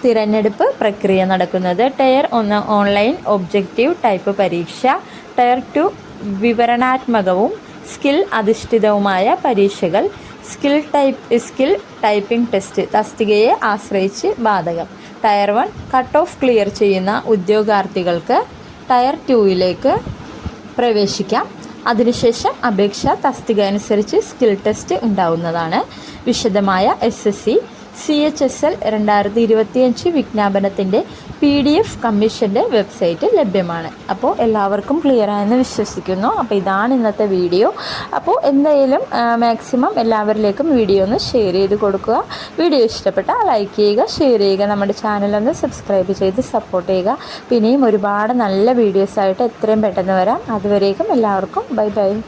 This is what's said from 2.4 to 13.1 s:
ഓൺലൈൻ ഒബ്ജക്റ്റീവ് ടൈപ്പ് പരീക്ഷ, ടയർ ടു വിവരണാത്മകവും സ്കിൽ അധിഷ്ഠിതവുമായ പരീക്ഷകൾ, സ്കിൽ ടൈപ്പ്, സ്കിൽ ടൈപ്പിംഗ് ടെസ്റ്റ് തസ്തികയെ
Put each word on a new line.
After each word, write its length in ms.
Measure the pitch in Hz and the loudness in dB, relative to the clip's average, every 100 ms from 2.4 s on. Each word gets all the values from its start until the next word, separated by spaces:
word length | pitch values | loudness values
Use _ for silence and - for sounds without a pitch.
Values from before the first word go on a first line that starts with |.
| 208 208 - | 0 0 0
ഓൺലൈൻ 460 | 208 202 202 214 339 - | 2 2 2 2 0 0
ഒബ്ജക്റ്റീവ് 680 | 208 175 202 190 - 254 349 240 | -2 0 -2 -2 0 0 2 0
ടൈപ്പ് 320 | 190 196 196 | 0 -2 0
പരീക്ഷ, 500 | 190 170 170 - 247 302 - - - - | 0 -2 -6 -2 0 0 -4 -20 -10 0
ടയർ 220 | 247 247 254 294 | 2 2 0 0
ടു 180 | 349 - - - | 0 -2 -18 -12
വിവരണാത്മകവും 1300 | 208 196 226 226 233 240 254 254 254 233 185 180 240 415 - - - | -8 -2 0 2 2 2 2 0 0 0 2 2 0 -2 -12 -16 -12
സ്കിൽ 320 | - 277 285 392 | -4 0 2 0
അധിഷ്ഠിതവുമായ 1040 | 226 208 220 - 226 214 208 202 185 208 359 294 | 0 0 0 0 2 2 2 2 2 2 0 0
പരീക്ഷകൾ, 640 | 214 202 - 185 185 359 - - - - | 2 2 2 -2 0 0 -4 -18 -18 -12
സ്കിൽ 320 | - 285 294 294 285 | -4 0 0 2 2
ടൈപ്പ്, 420 | 277 - - 240 | 2 0 -2 -2
സ്കിൽ 420 | - - 269 403 - - | -2 -2 0 0 -4 -4
ടൈപ്പിംഗ് 440 | 220 208 202 233 240 | 0 0 0 -2 0
ടെസ്റ്റ് 320 | 196 190 - - 214 | -2 -2 -4 -2 -2
തസ്തികയെ 600 | 214 | -2